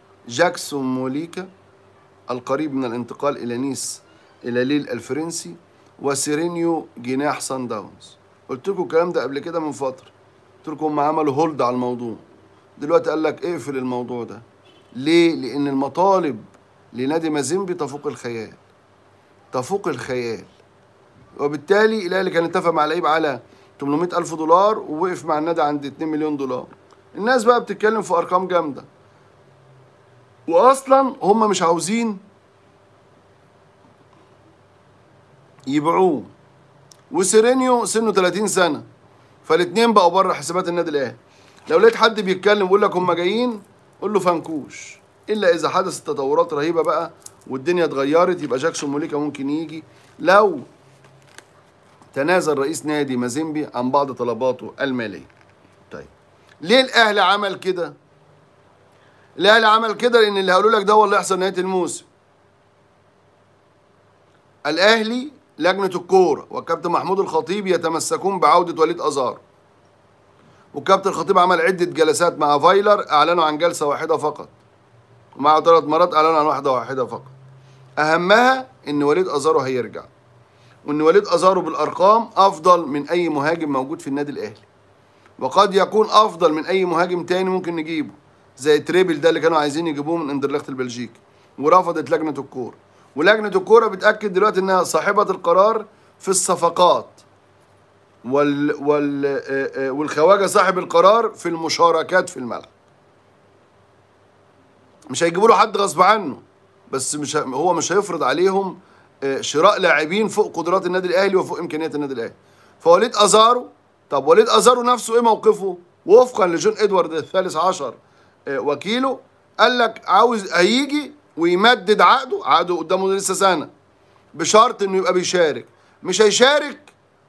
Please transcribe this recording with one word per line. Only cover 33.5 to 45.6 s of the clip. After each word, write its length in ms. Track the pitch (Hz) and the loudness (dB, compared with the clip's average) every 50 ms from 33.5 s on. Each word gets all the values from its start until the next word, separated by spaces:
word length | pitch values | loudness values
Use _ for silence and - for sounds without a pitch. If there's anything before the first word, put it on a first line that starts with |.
| _ _ _ _ _ _ _ _ _ _ _ _ _ _ _ _ _ _ _ _ _ _ _ _ _ _ _ _ _ _ _ _ _ _ _ _ _ _ _ _ _ _ - | _ _ _ _ _ _ _ _ _ _ _ _ _ _ _ _ _ _ _ _ _ _ _ _ _ _ _ _ _ _ _ _ _ _ _ _ _ _ _ _ _ _ -8
يبيعوه، 560 | 131 139 151 147 165 165 180 190 180 147 117 95 - - _ _ _ _ _ _ _ _ _ _ _ _ _ _ - | -4 -2 -2 0 0 2 2 2 2 0 -2 -6 -12 -20 _ _ _ _ _ _ _ _ _ _ _ _ _ _ -8
وسيرينيو 720 | - 165 190 185 220 220 220 247 262 254 254 254 247 233 214 | -4 -4 -2 2 4 4 4 4 2 2 2 0 0 0 0
سنه 260 | 175 208 220 226 214 | -2 -2 -2 -2 0
تلاتين 360 | 180 190 180 180 - 208 214 | 0 0 0 0 0 -2 -4
سنه، 360 | 190 - 190 180 165 143 117 - - _ _ _ _ _ _ _ _ _ _ _ | -2 0 0 0 0 0 -4 -10 -16 _ _ _ _ _ _ _ _ _ _ _
فالاتنين 500 | - 156 170 175 175 175 226 233 233 208 | 0 0 0 0 0 0 2 2 4 4
بقوا 160 | 208 180 170 | 4 4 4
بره 240 | 175 190 190 185 156 | 4 2 2 0 0
حسابات 340 | - 139 165 170 180 165 | -4 -6 -6 -4 -4 -4
النادي 220 | 170 175 175 165 170 | -4 -2 -4 -4 -2
الاهلي. 260 | 147 143 131 117 120 - _ _ _ _ _ _ _ _ - - | -2 -4 -4 -4 -8 -14 _ _ _ _ _ _ _ _ -6 0
لو 80 | 156 | 2
لقيت 180 | 175 214 226 220 | 6 6 6 4
حد 240 | - 220 233 214 214 | 4 0 0 0 0
بيتكلم 440 | 196 190 180 185 - - 185 208 190 | -4 -4 -4 0 0 0 2 2 2
ويقول 180 | 180 190 208 | 2 2 2
لك 140 | 208 196 - | 2 2 0
هم 160 | 180 180 180 | -2 -2 -2
جايين، 500 | 170 170 175 190 208 233 247 247 220 208 - _ _ _ _ _ _ - | -2 -2 -2 -2 -2 -2 -2 -4 -4 -8 -14 _ _ _ _ _ _ -10
قول 120 | 180 202 214 | -6 -2 -2
له 60 | 190 | -2
فنكوش، 800 | 185 185 175 156 - 160 160 139 120 - - - - - - _ _ _ _ _ _ - | 0 0 -2 -2 -4 -8 -10 -10 -10 -12 -18 -20 -20 -20 -20 _ _ _ _ _ _ -6
الا 200 | 214 208 196 175 | -4 0 2 2
اذا 200 | 175 165 | 2 2